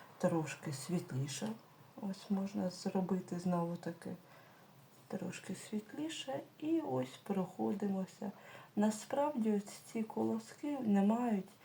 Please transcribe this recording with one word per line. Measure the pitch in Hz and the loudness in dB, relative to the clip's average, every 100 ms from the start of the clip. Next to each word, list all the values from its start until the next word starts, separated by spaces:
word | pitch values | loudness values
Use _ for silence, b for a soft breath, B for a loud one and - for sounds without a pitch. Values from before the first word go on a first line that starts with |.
| B - | B 0
трошки | 180 170 151 - 160 | 2 4 0 -4 -6
світліша. | 135 - 175 - 131 143 - 214 220 - - - - | -4 -2 -2 0 -2 -2 -2 -4 -6 -12 -20 -18 -8
Ось | 196 190 - | -6 -4 0
можна | 196 196 208 185 | 0 0 0 -2
зробити | - 196 190 180 185 - 175 | -2 -2 0 2 0 -2 -2
знову | 180 175 170 170 | 0 2 0 -2
таки | 170 175 185 180 - B B B B B - - - | -6 -8 -8 -10 -14 B B B B B -20 -20 -6
трошки | 196 180 - - | -4 -4 -6 -8
світліше. | 190 - 214 - - 320 - - 277 - - | -8 -4 -6 -4 -6 -4 -4 -4 -6 -6 -4
І | 311 330 | 2 2
ось | 294 127 127 - | 2 0 0 -4
проходимося. | - 190 175 - 220 196 208 190 190 - 202 - B B B 208 | -2 0 0 0 0 2 0 0 -2 -6 -8 -8 B B B 4
Насправді | 214 214 - 277 294 277 220 | 4 2 -2 2 2 4 4
ось | 208 202 - - | 4 0 -12 -6
ці | 226 | -4
колоски | 220 226 226 226 - - 294 285 | -2 0 2 0 -4 -6 -4 0
не | 226 196 | 4 6
мають | 202 233 247 202 - - | 6 4 4 0 -2 -12